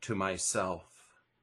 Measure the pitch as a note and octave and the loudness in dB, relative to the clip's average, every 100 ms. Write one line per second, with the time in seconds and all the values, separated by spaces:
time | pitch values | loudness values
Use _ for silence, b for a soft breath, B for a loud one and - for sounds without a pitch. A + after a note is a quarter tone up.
0 | - G2+ F#2+ F#2 - A2+ F#2 F2 - - | -4 0 0 0 0 2 0 -2 -8 -20
1 | - _ _ _ | -20 _ _ _